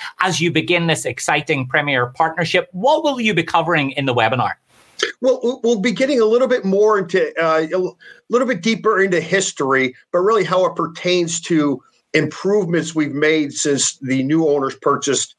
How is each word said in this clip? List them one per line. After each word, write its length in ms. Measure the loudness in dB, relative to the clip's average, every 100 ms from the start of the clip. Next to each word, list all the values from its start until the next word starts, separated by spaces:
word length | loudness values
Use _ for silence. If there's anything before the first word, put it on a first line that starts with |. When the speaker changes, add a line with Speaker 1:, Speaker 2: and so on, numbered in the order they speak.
| -10 -2
Speaker 1:
as 200 | -2 0
you 100 | 0
begin 360 | 0 0 0 0
this 180 | -2 -4
exciting 640 | -6 -2 -2 0 -4 -2
premier 400 | -2 0 -2 -2
partnership. 600 | -2 -2 -2 0 0 -2
What 320 | -2 0 2
will 180 | 0 0
you 140 | -2 -2
be 80 |
covering 480 | 0 -2 0 0 -2
in 140 | -2 -2
the 100 | 2
webinar? 380 | 2 0 -2 -6 _ _ _ -6 -6 -2
Speaker 2:
Well, 180 | 0 0
we'll, 180 | -2 -2
we'll 180 | 0 0
be 100 | 0
getting 280 | 0 0 2
a 60 | 4
little 220 | 4 2
bit 180 | 0 0
more 320 | 2 4 2
into, 300 | 0 -2 -2 0
uh, 200 | 0 0
a 120 | 0
l-, 240 | -2 -4 -8 -20 -20 -2
little 180 | 0 0
bit 160 | -2
deeper 360 | -2 0 2 2
into 220 | 2 0
history, 720 | 0 0 0 -2 0 2 0 -4 _
but 100 | 0
really 220 | 2 2
how 220 | 2 0 0
it 100 | -2
pertains 640 | -6 -4 -2 0 0 -4
to 420 | -2 0 0 -2 _ _ _
improvements 840 | -2 -2 -2 0 0 0 -2 -2 -2
we've 180 | -2
made 380 | 0 2 2 0
since 440 | -4 -2 0 -2 -4
the 260 | -4 -2
new 240 | 0 2 2
owners 280 | 2 -2 -2
purchased, 540 | 0 0 0 -2 -4